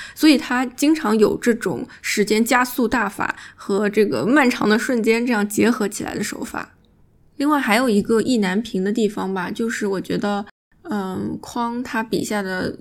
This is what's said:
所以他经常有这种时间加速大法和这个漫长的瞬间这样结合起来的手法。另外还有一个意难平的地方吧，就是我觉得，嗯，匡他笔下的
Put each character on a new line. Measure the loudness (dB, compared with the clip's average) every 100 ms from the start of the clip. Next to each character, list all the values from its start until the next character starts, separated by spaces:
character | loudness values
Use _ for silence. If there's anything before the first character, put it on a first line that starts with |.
| -16 2
所 | 6
以 | 6
他 | 2 -2 -2
经 | 0 2 2
常 | 2 4
有 | 4 4
这 | 0
种 | 0 -2 -6 -8 -10
时 | -4 -2 2
间 | 2
加 | 2 2 0
速 | 0 0
大 | 0 -2
法 | -4 -6 -6 -14 -14
和 | -4 0 2
这 | 2
个 | 2 2 2
漫 | 4 4
长 | 2 2
的 | 2
瞬 | 2 0
间 | 2 2
这 | 2
样 | 0 0
结 | 2 2
合 | 2 -2
起 | -4
来 | -8 -6
的 |
手 | -8 -8
法。 | -10 -10 -12 _ _ _ _ _ _ -4
另 | 0
外 | 2
还 | 2 2
有 | 4
一 | 2
个 | 4 2
意 | 2 2
难 | 2 0
平 | -2 -2
的 | -2
地 | 0 0
方 | 0 -4
吧， | -4 -6
就 | -4 -4
是 | -2 -2
我 | -4
觉 | -4 -4
得， | -2 -4 -6 _ _ _ -8
嗯， | -6 -4 -6 -6 -8
匡 | -10 -6 -4 -4
他 | -4 -4
笔 | -2 -4
下 | -2 -4
的 | -4 -4 -6 -8